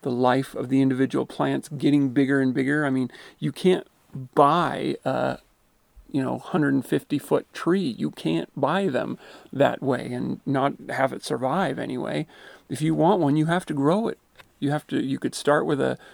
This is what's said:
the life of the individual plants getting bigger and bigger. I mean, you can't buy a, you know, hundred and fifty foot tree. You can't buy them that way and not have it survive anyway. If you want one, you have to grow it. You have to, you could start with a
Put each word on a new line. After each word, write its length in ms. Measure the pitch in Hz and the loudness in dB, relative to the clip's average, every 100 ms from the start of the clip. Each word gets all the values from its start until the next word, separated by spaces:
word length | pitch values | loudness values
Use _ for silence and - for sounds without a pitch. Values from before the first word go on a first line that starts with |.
the 100 | 135 | -4
life 420 | 123 127 131 135 | 2 4 2 0
of 140 | - 127 | -6 0
the 140 | 135 | 2
individual 440 | 135 131 131 139 131 | 4 2 0 0 -4
plants 440 | - 143 139 - | -2 -2 -2 -6
getting 400 | 143 143 143 139 | -2 2 4 4
bigger 320 | 127 131 139 | 2 2 4
and 120 | 131 | 2
bigger. 320 | 127 131 151 143 | 0 0 0 0
I 40 | |
mean, 200 | 131 127 - - - | 0 -2 -8 -20 -8
you 120 | 151 | -6
can't 360 | - 185 185 - _ _ 135 127 156 | 0 2 2 -2 _ _ -14 -2 4
buy 640 | 143 170 156 - - - | 6 4 0 -2 -4 -4
a, 360 | 131 127 131 131 _ _ _ _ _ - - | -4 -2 -2 -4 _ _ _ _ _ -20 -6
you 120 | 135 | -4
know, 160 | 127 123 | -2 -6
hundred 360 | - 160 143 | -2 0 2
and 120 | 135 - | 0 0
fifty 340 | 147 - 147 | -4 -2 -6
foot 320 | - 151 - | 0 -2 -2
tree. 420 | - 165 196 151 107 | -6 0 0 0 -4
You 140 | 151 | -6
can't 380 | - 160 165 - - | -4 -2 -2 -4 -2
buy 320 | 135 185 196 | 0 0 -2
them 300 | 123 - - - - - | -2 -4 -8 -14 -20 -10
that 300 | 131 131 - | 0 0 2
way 320 | 131 127 123 | -2 -2 -4
and 260 | 123 127 131 - | -6 -6 -6 -2
not 280 | 135 139 - - | 0 0 -2 -8
have 220 | 120 135 | -2 -2
it 140 | - - | -2 -6
survive 520 | 131 127 170 156 127 | -4 -2 -2 -2 -4
anyway. 480 | 123 123 - 147 160 - - - - | -6 -6 -4 -6 -6 -12 -20 -20 -12
If 120 | 131 | -4
you 140 | 156 156 | 0 4
want 240 | 165 202 | 4 4
one, 160 | 143 151 | 4 4
you 120 | 156 | 2
have 180 | 180 - | 0 -2
to 80 | |
grow 340 | 147 139 202 226 | 0 2 2 0
it. 100 | - _ _ - - | -6 _ _ -20 -6
You 120 | 143 | -2
have 160 | 147 - | -2 -4
to, 160 | 135 | -4
you 160 | 131 135 | -2 -4
could 160 | 131 - | -4 -2
start 300 | - 147 156 | 2 2 2
with 160 | 139 | 0
a 160 | 131 131 - | 0 -2 -10